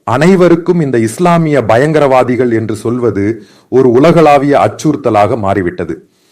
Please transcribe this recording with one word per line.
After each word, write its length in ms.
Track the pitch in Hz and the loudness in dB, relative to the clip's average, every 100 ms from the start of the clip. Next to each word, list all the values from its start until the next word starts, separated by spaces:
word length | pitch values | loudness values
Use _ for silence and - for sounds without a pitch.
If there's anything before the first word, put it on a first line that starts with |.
அனைவருக்கும் 760 | - 123 165 190 180 170 175 175 | -6 0 2 4 2 2 0 -2
இந்த 180 | 143 120 | -2 -2
இஸ்லாமிய 640 | 113 - 175 170 156 143 | -4 -2 0 0 0 0
பயங்கரவாதிகள் 880 | 110 113 151 151 143 131 120 120 123 | 0 2 2 2 2 2 0 -2 -2
என்று 240 | 113 110 107 | -2 -4 -6
சொல்வது 640 | 117 123 120 98 101 113 - _ _ | -6 -4 -4 -2 -4 -6 -12 _ _
ஒரு 220 | 123 131 | 0 2
உலகளாவிய 640 | 120 160 170 151 143 143 135 | 4 2 4 4 2 2 0
அச்சுறுத்தலாக 800 | 107 - 156 147 120 107 104 123 | 0 -2 -4 -4 -2 0 0 -2
மாறிவிட்டது. 720 | 98 101 87 - 82 82 - _ _ | -2 -2 -4 -6 -8 -10 -16 _ _